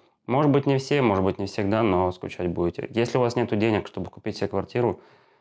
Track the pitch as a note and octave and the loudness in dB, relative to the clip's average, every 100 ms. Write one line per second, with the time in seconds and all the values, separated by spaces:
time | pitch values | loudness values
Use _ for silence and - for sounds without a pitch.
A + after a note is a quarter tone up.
0 | _ _ - B2+ D3 C#3 C#3 C3+ C3+ D3 | _ _ -2 2 4 4 2 0 0 2
1 | A#2+ F#2+ F#2+ F#2+ G2 - G2 A2 A2+ F#2 | 2 2 2 0 -4 -4 0 2 2 2
2 | F#2 F#2 - - F2+ E2+ F2 - - A2 | 0 -2 -10 -6 -4 -2 -2 -4 -4 -2
3 | A#2 C3+ A#2+ A#2+ A2 G#2+ A2+ G#2 - - | 0 0 0 0 -2 0 2 0 -2 -8
4 | F2 - G#2+ - G2+ G2 F2+ B2+ A#2+ - | -10 -10 -10 -6 -4 -4 -4 -2 0 -2
5 | - _ _ _ | -10 _ _ _